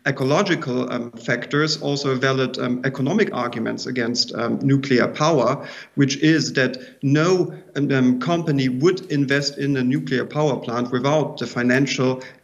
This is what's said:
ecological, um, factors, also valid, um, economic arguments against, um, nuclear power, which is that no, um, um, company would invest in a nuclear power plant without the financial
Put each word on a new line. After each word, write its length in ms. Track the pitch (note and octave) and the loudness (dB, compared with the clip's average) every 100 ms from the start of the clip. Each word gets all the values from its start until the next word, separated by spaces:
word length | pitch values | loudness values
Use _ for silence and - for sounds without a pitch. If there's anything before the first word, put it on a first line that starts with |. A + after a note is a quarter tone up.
| - | -6
ecological, 840 | C3+ F#3+ E3 G3+ D#3+ D3 B2 B2+ | -2 0 2 2 0 -2 -4 -4
um, 200 | B2 A#2+ | -4 -8
factors, 720 | A2+ - A#2 - C#3+ D#3 D3+ | -8 -4 -4 -2 0 0 -2
also 320 | C#3+ C#3 C#3 | -2 -2 -2
valid, 440 | B2+ C3+ C3 C3 - | 0 0 0 -2 -2
um, 220 | B2+ B2 | -4 -2
economic 500 | C3 B2+ C3+ G3+ G3+ | -4 -2 0 0 0
arguments 500 | B2 A#2+ A2+ A2+ A2+ | -2 -4 -4 -6 -6
against, 500 | B2 B2+ A#2 A#2 - - | -6 -4 -2 -2 -4 -4
um, 220 | A#2 - | -2 0
nuclear 440 | C3+ C3+ - B2 G#2+ | 2 2 4 2 2
power, 600 | - D3+ D#3 A#2 D#3 - - - - | 2 2 4 2 0 -6 -16 -6 0
which 200 | C#3 - | 2 4
is 360 | D#3 D#3+ B2+ | 2 4 2
that 240 | B2+ B2 - - - | 0 0 -2 -12 -6
no, 500 | C#3 D3 E3+ F#3 E3 - - C#3+ | 0 2 4 2 0 -6 -10 -4
um, 160 | C#3+ | 0
um, 260 | C#3 B2+ B2 | 4 4 2
company 520 | D#3 E3+ D#3 C#3 C3 | 0 0 0 0 0
would 300 | B2+ E3 F#3 - | 2 2 2 0
invest 460 | D3 C3+ C#3 C#3+ - | -2 2 2 0 -2
in 180 | C#3 C3+ | -2 0
a 60 | |
nuclear 420 | B2+ D3 - E3+ | 2 0 0 -2
power 320 | - D3 D3+ B2 | -2 0 0 0
plant 340 | - A#2 A#2+ | -4 -4 -2
without 440 | B2+ C3+ D3+ C#3 - | 0 2 2 0 -4
the 100 | A#2+ | -6
financial 760 | - B2 B2+ C#3 - B2+ C3 - - | -2 2 2 2 0 0 -2 -8 -6